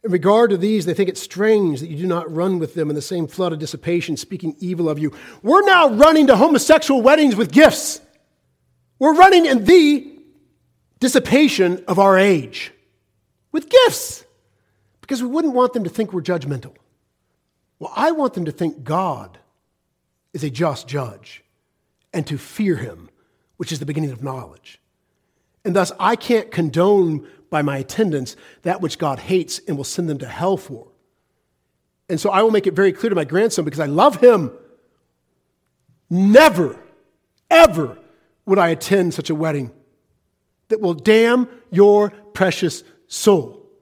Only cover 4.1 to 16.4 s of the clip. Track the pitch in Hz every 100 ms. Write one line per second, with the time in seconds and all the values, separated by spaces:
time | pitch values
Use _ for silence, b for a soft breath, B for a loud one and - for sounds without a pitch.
4.1 | 143 - 190 165 143 180 175 160 147 151
5.1 | B B B 202 349 403 370 302 220 302
6.1 | 311 277 214 311 285 - 311 302 269 233
7.1 | 311 294 208 196 160 302 - - - _
8.1 | _ _ _ _ _ _ _ _ _ 277
9.1 | 320 381 359 330 262 202 359 294 294 -
10.1 | - _ _ _ _ _ _ _ _ 254
11.1 | 254 247 262 302 - 180 180 - 180 196
12.1 | 190 196 170 117 - - _ _ _ _
13.1 | _ _ _ _ 311 - 508 494 - -
14.1 | - _ _ _ _ _ _ _ _ -
15.1 | 262 247 294 320 247 247 247 175 - 220
16.1 | 185 147 175